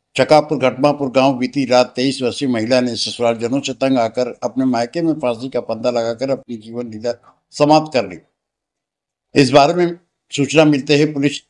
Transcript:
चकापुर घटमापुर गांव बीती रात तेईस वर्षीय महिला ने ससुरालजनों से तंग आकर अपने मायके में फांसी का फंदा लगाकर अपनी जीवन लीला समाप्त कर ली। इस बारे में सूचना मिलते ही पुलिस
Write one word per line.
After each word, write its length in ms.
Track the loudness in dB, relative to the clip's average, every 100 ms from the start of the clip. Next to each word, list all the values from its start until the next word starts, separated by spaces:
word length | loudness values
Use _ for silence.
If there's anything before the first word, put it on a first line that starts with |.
| _ -2
चकापुर 420 | 4 4 4 0
घटमापुर 520 | 0 2 0 0 -2
गांव 220 | 2 2
बीती 300 | 2 -4 -4 2
रात 280 | 2 2 0
तेईस 260 | -4 -2
वर्षीय 280 | -4 -4 -2
महिला 300 | -2 0 0
ने 140 | 0 -4
ससुरालजनों 640 | -8 -2 -2 -2 -2 -4
से 140 | -6 -4
तंग 220 | -2 0
आकर 340 | 0 -2 -6 -4
अपने 220 | -6 -2 -2
मायके 340 | 0 -2 -2
में 120 | -2 -2
फांसी 340 | -4 -4 -6
का 100 | -6
फंदा 300 | -6 -4 -2
लगाकर 380 | -2 -4 -4 -4
अपनी 280 | -6 -8 -14
जीवन 320 | -12 -12 -12
लीला 240 | -10 -8 -8 _ _ _ -2
समाप्त 380 | 4 4 2
कर 160 | -2 -4
ली। 80 | -8 -20 _ _ _ _ _ _ _ _ _ _ 2
इस 160 | 4
बारे 220 | 6 4
में 240 | 4 0 -2 _ _ _
सूचना 340 | -4 0 4 4
मिलते 300 | 4 2 2
ही 100 | 2
पुलिस 320 | 0 -4 -4